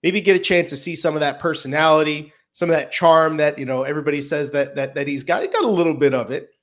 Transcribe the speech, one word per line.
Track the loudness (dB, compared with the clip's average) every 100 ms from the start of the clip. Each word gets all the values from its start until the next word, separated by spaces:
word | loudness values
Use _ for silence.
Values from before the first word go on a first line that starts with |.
Maybe | 0 0
get | 2 2
a |
chance | 4 0 0
to | -6
see | -8 -4
some | -4
of | 0
that | -2 -2
personality, | -4 -4 -4 0 4 4 2 -4 -10 _ _
some | -4 0
of | 0
that | -2
charm | 2 6 6 4 2
that, | 0 -2
you | -4
know, | -4
everybody | -2 -4 -2 -4
says | -4 -4 -2
that, | -2 -2 -4
that, | -6 -4
that | -4
he's | -6
got. | -2 -2
He | 0
got | -2 0
a |
little | 2 0
bit | 2 2
of | 2 -4
it | -8 -10 _